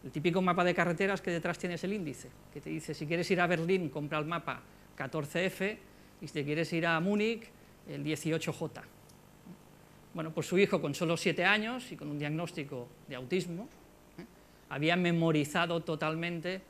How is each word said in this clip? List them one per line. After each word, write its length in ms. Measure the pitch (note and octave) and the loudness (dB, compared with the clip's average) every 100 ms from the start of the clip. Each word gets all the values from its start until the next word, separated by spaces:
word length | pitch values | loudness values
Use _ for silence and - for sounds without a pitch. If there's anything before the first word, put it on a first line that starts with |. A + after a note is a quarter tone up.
el 60 | C3+ | -6
típico 320 | D3+ E3+ F3+ | -2 2 2
mapa 220 | F#3 F3 | 2 4
de 100 | F3+ | 4
carreteras 460 | F3 F3 E3 G3 F#3+ | 4 2 2 0 0
que 100 | - | -2
detrás 280 | E3+ F3 E3+ | -2 -2 -4
tienes 260 | F#3 E3+ | -6 -4
el 80 | F3+ | -4
índice, 360 | G#3 E3 - B2+ - - | -4 -6 -8 -14 -20 -16
que 80 | D3 | -12
te 100 | D3 | -8
dice, 220 | D#3+ D#3 | -8 -6
"Si 140 | D3+ D3+ | -8 -2
quieres 240 | E3+ E3+ | 0 2
ir 100 | F3+ | 4
a 60 | F3 | 4
Berlín, 420 | E3+ E3 F#3+ D#3+ | 4 4 2 2
compra 300 | D#3 D3 D#3 | -4 -2 -2
el 60 | |
mapa 360 | D3+ E3+ C#3+ B2 - - - - | -2 -4 -4 -8 -12 -20 -20 -8
catorce 500 | D#3 D#3+ C#3+ E3+ F#3 | -4 -4 -2 0 -2
F, 320 | - F#3+ G#3+ - - - - | -2 -4 -4 -16 -20 -20 -16
y 60 | D#3+ | -8
si 60 | |
te 100 | D#3 | -4
quieres 280 | C#3+ D3+ D#3+ | 0 0 0
ir 140 | E3+ E3+ | 2 4
a 120 | D#3+ | 4
Múnich, 500 | F3+ G#3 A3 A3 - - - - - | 4 2 2 -2 -8 -20 -20 -20 -12
el 140 | C#3+ | -6
dieciocho 500 | C#3+ D3+ D#3+ E3 E3 | -2 -2 0 0 -2
J". 300 | - D#3+ - - - - - - - - F3+ - - - - - | -4 -8 -8 -18 -20 -20 -20 -20 -20 -20 -20 -20 -20 -20 -20 -12
Bueno, 200 | F3 D#3+ | -8 -4
pues 160 | D#3+ - | -4 2
su 100 | F3+ | 4
hijo, 220 | F#3+ E3+ | 6 4
con 140 | D3+ | 0
solo 220 | C#3+ E3 E3+ | 0 0 2
siete 280 | F3 D#3+ | 2 4
años 480 | F#3 G#3 A3 B3 B3 | 4 4 2 -6 -8
y 40 | D3 | -10
con 120 | D3 | -6
un 100 | D3 | -4
diagnóstico 720 | D3 D#3 E3+ - C#3+ C3 A#2+ - - | -2 -2 -4 -6 -6 -8 -10 -16 -12
de 80 | |
autismo, 540 | B2+ B2+ F#3 F3 E3+ B3+ - - - - - | -10 -2 -2 -2 -8 -10 -16 -20 -20 -20 -18
¿eh?, 60 | - - - - - | -18 -20 -20 -20 -8
había 260 | C#3 D3+ F3 | 0 4 6
memorizado 840 | F3 E3+ E3 D#3 D3 F3+ E3+ E3+ | 6 6 6 4 2 2 2 0
totalmente 800 | E3 D3+ D#3 D#3+ E3+ E3+ F3 F#3 | -2 -2 -2 -2 -4 -4 -4 -6